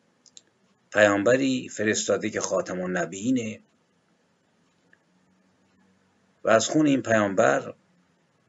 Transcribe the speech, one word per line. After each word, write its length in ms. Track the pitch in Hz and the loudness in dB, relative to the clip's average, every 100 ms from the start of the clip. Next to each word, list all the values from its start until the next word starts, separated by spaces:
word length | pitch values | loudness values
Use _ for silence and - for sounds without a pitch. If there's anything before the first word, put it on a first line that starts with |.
| _ _ _ - _ _ _ _ _ | _ _ _ -20 _ _ _ _ _
پیامبری 760 | 101 104 101 101 127 135 127 - | 2 4 4 2 2 0 -4 -6
فرستاده 640 | - 107 98 - 101 107 | -4 -2 -2 0 -2 -2
که 100 | 104 | -6
خاتم 400 | 90 95 90 92 | -4 -4 -4 -6
النبیینه 800 | 92 90 82 95 110 131 110 113 _ _ _ _ _ _ _ _ _ _ _ _ _ _ _ _ _ _ _ _ _ _ _ _ _ _ _ _ | -4 -4 -6 -6 -2 -2 -4 -10 _ _ _ _ _ _ _ _ _ _ _ _ _ _ _ _ _ _ _ _ _ _ _ _ _ _ _ _
و 60 | 95 | 2
از 180 | 110 - | 2 4
خون 180 | 151 151 | 2 2
این 160 | 135 | 2
پیامبر 720 | 113 113 101 95 117 139 117 - _ _ _ _ _ _ | 2 2 2 2 2 2 -4 -14 _ _ _ _ _ _